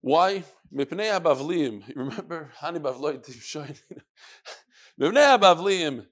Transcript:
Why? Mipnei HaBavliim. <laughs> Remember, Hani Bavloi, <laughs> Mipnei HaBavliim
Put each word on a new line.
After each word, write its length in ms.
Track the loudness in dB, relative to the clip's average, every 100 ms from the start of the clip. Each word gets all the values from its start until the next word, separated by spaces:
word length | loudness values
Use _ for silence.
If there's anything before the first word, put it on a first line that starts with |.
Why? 440 | 2 2 2 0 -10 _ _
Mipnei 440 | -6 -6 -4 -2 0
HaBavliim. 640 | 2 0 0 -2 -4 -6 -14
<laughs> 40 | -10
Remember, 540 | -10 -10 -12 -12 -14 -12
Hani 180 | -10 -8
Bavloi, 400 | -8 -6 -6 -8
<laughs> 840 | -12 -20 -14 -14 -12 -16 _ -20 _ _ -20 -20 -20 -20 _ _ -20 _
Mipnei 380 | 0 4 6 8
HaBavliim 680 | 6 6 2 0 -2 -4 -12